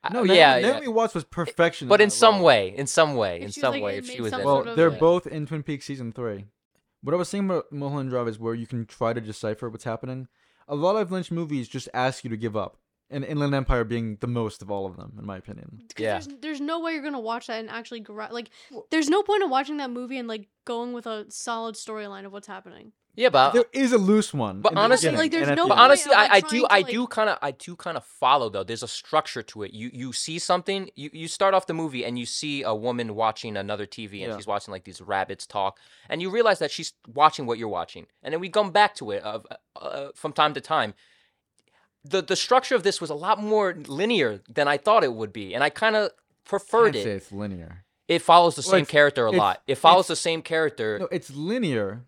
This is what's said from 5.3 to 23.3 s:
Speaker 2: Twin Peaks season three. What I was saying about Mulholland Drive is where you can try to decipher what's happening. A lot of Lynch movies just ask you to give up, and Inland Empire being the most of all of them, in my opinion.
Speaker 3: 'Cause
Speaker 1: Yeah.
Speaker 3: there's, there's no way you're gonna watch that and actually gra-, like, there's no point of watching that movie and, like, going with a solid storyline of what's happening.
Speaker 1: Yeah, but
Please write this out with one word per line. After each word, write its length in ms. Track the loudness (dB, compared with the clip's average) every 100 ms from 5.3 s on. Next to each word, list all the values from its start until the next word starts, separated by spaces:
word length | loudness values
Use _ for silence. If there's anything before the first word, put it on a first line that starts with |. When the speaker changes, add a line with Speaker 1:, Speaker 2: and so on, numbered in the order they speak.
| -10 -8
Speaker 2:
Twin 180 | -8
Peaks 220 | -8 -10 -10
season 260 | -10 -10
three. 320 | -8 -8 -8 -14 _ _ _ _ _
What 120 | -4
I 40 | -2
was 100 | -2
saying 160 | -4 -2
about 260 | -2 -4
Mulholland 380 | -8 -6 -6 -4
Drive 160 | -2 -4
is 120 | -4
where 140 | -6 -6
you 100 | -6
can 180 | -8 -8
try 280 | -4 -2
to 80 | -2
decipher 480 | -8 -8 -8 -6 -10
what's 140 | -10
happening. 440 | -10 -8 -8 -12 -14 _ _ _ -8
A 80 | 0
lot 200 | 2 2
of 160 | -2
Lynch 200 | -4 -4
movies 360 | -6 -4 -6 -6
just 220 | -10 -8
ask 300 | -2 -2 -4
you 60 | -8
to 80 | -6
give 180 | -4 -4
up, 220 | -6 _ _ _ _
and 160 | -10 -6
Inland 280 | -4 -2
Empire 300 | -2 0 0
being 340 | 0 -4 -4 -6
the 60 | -4
most 340 | -2 -4 -8
of 100 | -8
all 140 | -6 -6
of 100 | -10
them, 200 | -18 -14
in 60 | -12
my 120 | -12
opinion. 440 | -14 -18 -18 -20 -20 -6
Speaker 3:
'Cause 80 |
Speaker 1:
Yeah. 80 | -4
Speaker 3:
there's, 140 | -4 -8 -14
there's 200 | -12 -8
no 180 | -6 -6
way 140 | -6
you're 100 | -6
gonna 160 | -8 -8
watch 280 | -6 -8 -8
that 120 | -10
and 100 | -10
actually 300 | -14 -12 -16
gra-, 300 | -16 -14 -10
like, 180 | -12 -12 _ _ -20 -2
there's 180 | -2 2
no 120 | 0
point 220 | 2 0
of 60 | 2
watching 280 | -2 -2 -6
that 140 | -8
movie 260 | -8 -10 -10
and, 100 | -8
like, 200 | -10 -14 _ -8
going 280 | -8 -6
with 120 | -10 -10
a 180 | -10 -12
solid 460 | -12 -8 -6 -8 -10
storyline 500 | -12 -12 -12 -14 -16
of 60 |
what's 160 | -18 -16
happening. 460 | -18 -18 -20 -20 _ _ 2
Speaker 1:
Yeah, 120 |
but 220 | 6